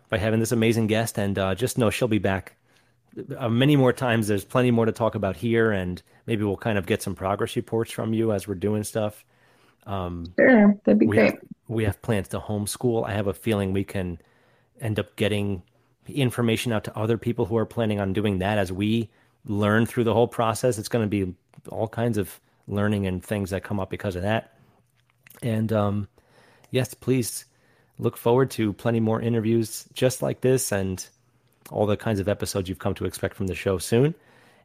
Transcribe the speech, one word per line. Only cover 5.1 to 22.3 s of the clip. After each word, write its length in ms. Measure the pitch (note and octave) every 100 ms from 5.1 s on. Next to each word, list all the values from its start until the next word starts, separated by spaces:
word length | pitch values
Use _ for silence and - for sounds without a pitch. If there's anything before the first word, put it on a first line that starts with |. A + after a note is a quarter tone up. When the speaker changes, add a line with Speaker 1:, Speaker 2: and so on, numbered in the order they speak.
Speaker 1:
about 220 | A2 G2 F2+
here, 340 | A#2+ A2+ A2+
and 300 | G2+ F2+ F2+ - _ -
maybe 180 | A2+
we'll 120 | G#2 F#2
kind 220 | A#2 G#2
of 80 | E2+
get 160 | G#2+
some 120 | -
progress 420 | F#2 F#2+ G2+ A#2 A#2+
reports 340 | - A2+ A2+
from 200 | - A2+
you 200 | A2 A2+
as 160 | G2+ G2+
we're 60 | F#2
doing 280 | G2+ G#2+
stuff. 400 | G#2 A2+ G#2+ - _ _ _ _ _ _ -
Um, 480 | G2 F2 F2 E2+ -
Speaker 2:
Sure, 360 | - A#3 G#3 G3+
that'd 140 | - G#3+
be 80 | A3+
Speaker 1:
we 100 | G#3+
have, 120 | G#3+
Speaker 2:
great. 120 | - - - -
Speaker 1:
we 160 | A2+
have 180 | G#2+ -
plans 260 | - G#2 F#2
to 120 | G2+
homeschool. 640 | - G#2 G2+ - B2+ A2+ A#2+
I 60 |
have 160 | G#2 G2+
a 60 |
feeling 380 | F#2 - G#2 F#2+
we 120 | G2
can 340 | G2 G2+ F2+ E2+ _ _ _ _ _ _
end 180 | A2 G#2
up 160 | G2+ -
getting 460 | G#2 G#2 G2+ F#2 - _ _ _ -
information 640 | D3 C3 - A#2 A2+ B2+
out 120 | A2
to 140 | - -
other 200 | G#2+ A2+
people 280 | A#2 A#2 G#2
who 100 | A2+
are 100 | A2
planning 340 | - A2 G#2
on 120 | G2
doing 260 | F#2+ G#2 F#2
that 200 | F#2 G#2+
as 140 | F2+
we 380 | F#2 G#2 A#2 A2+ _ _ _
learn 420 | - G2+ G#2 A2 A#2
through 180 | -
the 100 | A2+
whole 140 | G#2+ A#2+
process. 500 | - A2+ A2 B2+ A2
It's 100 | G#2
gonna 180 | A#2+ G#2
be 280 | G2+ F#2 - _ - -
all 200 | G2 G#2+
kinds 300 | - A#2+ G#2
of 220 | F#2